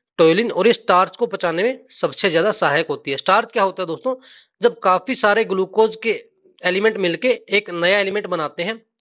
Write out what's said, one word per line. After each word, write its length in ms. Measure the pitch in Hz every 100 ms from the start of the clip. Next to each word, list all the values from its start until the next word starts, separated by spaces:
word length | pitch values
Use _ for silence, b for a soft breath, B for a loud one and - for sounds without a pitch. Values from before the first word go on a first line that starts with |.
| _ -
टोइलिन, 320 | 160 175 233
और 140 | 175 190
ये 60 |
स्टार्च 440 | 233 - 180 185 -
को 100 | 233
पचाने 360 | 190 175 165
में 160 | 220 262 -
सबसे 400 | - 160 135 202
ज्यादा 220 | 165 190
सहायक 340 | 202 165 143 156
होती 240 | 143 -
है। 60 | 135
स्टार्च 360 | - 208 233
क्या 100 | 226
होता 200 | 196 185
है 40 | 180
दोस्तों? 280 | 156 254 262 B B B _
जब 160 | 160 170
काफी 360 | 196 185 180
सारे 300 | - 208 208
ग्लूकोज 520 | 202 185 190 208 220 220
के 260 | 233 180 - _ _ _
एलिमेंट 340 | 180 185 220 202
मिलके 320 | 180 165 254 240 -
एक 200 | 208 202
नया 280 | 175 170 202
एलिमेंट 280 | 196 202 190
बनाते 360 | 175 151 -
हैं, 180 | 175 226 _ _